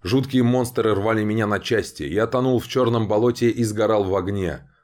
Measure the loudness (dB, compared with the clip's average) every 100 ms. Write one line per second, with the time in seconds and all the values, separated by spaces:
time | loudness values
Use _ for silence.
0 | -2 0 0 2 2 2 0 0 0 0
1 | 0 0 0 0 0 -2 -2 -2 -2 -6
2 | -4 -2 0 0 0 0 0 0 0 0
3 | 0 2 2 2 0 2 -2 0 2 2
4 | 2 0 -2 -2 -4 -6 -12 _